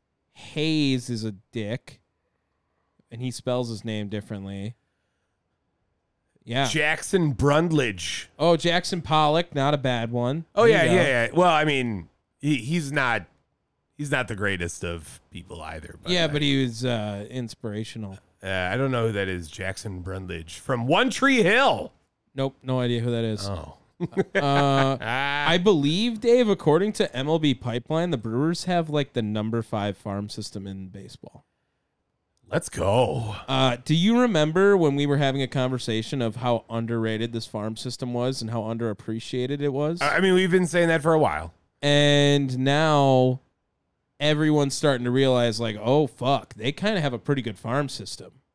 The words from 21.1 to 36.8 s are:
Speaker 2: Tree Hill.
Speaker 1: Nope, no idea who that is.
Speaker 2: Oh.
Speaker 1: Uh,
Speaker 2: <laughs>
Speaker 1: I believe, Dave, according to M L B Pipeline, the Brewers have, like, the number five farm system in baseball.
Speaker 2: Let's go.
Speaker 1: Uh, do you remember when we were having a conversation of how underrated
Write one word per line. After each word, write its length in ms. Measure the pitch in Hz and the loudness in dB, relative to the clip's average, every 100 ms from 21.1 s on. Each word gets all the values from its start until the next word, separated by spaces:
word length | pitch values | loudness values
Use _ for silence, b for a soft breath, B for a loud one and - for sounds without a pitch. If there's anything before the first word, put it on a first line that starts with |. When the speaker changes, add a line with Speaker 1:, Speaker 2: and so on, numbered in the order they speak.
Speaker 2:
Tree 320 | - 269 254 | 2 2 4
Hill. 500 | 190 233 269 156 - _ _ _ _ | 4 4 4 0 -6 _ _ _ _
Speaker 1:
Nope, 220 | 135 135 - | -6 -6 -6
no 180 | 127 127 | -4 0
idea 200 | 120 120 | 0 0
who 100 | 120 | 0
that 140 | 117 | -2
is. 220 | 113 104 98 | -2 -2 -4
Speaker 2:
Oh. 300 | 90 78 - _ - 175 - 196 | -6 -10 -16 _ -10 -6 -4 -2
Speaker 1:
Uh, 640 | 196 180 143 139 139 135 135 | 0 2 4 4 4 2 0
Speaker 2:
<laughs> 20 | |
Speaker 1:
I 580 | 113 127 143 143 147 175 | -4 -4 -2 -2 2 2
believe, 600 | 190 170 143 175 240 220 | 4 4 2 2 0 0
Dave, 280 | 233 247 226 | 4 4 4
according 420 | 196 160 156 208 | 2 2 2 2
to 240 | - 196 123 | -2 -2 -2
M 120 | 139 | 0
L 100 | 160 | 2
B 160 | 151 | 2
Pipeline, 560 | 123 123 120 - 156 175 | 0 -2 -6 -4 -2 -2
the 80 | 139 | -4
Brewers 460 | 110 117 156 175 | -4 -2 -2 -2
have, 260 | - 175 160 | -2 -2 0
like, 240 | 147 139 | -2 -2
the 80 | 120 | -4
number 400 | 107 107 107 117 | -2 -2 -2 -2
five 340 | 110 110 104 95 | -2 -4 -4 -4
farm 320 | 110 101 104 | -6 -6 -8
system 380 | - 104 107 98 | -10 -12 -10 -12
in 220 | 95 95 | -12 -14
baseball. 580 | 98 95 - - - _ _ _ _ _ _ _ _ _ _ - | -16 -20 -20 -20 -20 _ _ _ _ _ _ _ _ _ _ -6
Speaker 2:
Let's 200 | 170 - | -6 -4
go. 680 | - 95 117 123 120 110 98 - | -4 0 2 2 0 -6 -8 -4
Speaker 1:
Uh, 300 | 131 131 123 | 0 0 0
do 120 | - | 0
you 260 | 160 196 233 | 2 4 4
remember 560 | 247 170 151 165 202 202 | 2 2 2 4 4 4
when 200 | 156 139 | 4 2
we 100 | 143 | 2
were 100 | 143 | 2
having 240 | 139 135 | 2 0
a 80 | 131 | -2
conversation 720 | 143 127 127 - 110 110 139 | -2 -2 -2 -2 -4 -2 -2
of 160 | 117 113 | -4 -2
how 300 | 123 117 - | -2 -2 -2
underrated 640 | 113 | -6